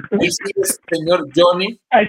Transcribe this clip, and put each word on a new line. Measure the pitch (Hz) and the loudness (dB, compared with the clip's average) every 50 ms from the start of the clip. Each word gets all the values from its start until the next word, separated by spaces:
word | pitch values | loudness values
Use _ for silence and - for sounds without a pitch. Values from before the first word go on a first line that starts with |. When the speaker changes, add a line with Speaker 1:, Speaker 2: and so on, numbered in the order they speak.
| - - - 202 | -6 -2 -2 0
Speaker 1:
Ahí | - 180 | 0 0
sigue | 175 - - 196 - 196 | -2 -4 -8 -6 -4 -4
el | 185 - - - _ - 165 | -4 -4 -4 -8 _ -6 -4
señor | 160 156 165 180 175 151 131 127 | -4 0 0 0 0 -2 -2 2
Johnny. | 156 175 175 180 185 190 214 233 - _ - | 4 4 4 4 2 -2 -6 -8 -10 _ 0
Speaker 2:
Ahí | - 226 214 | 2 2 2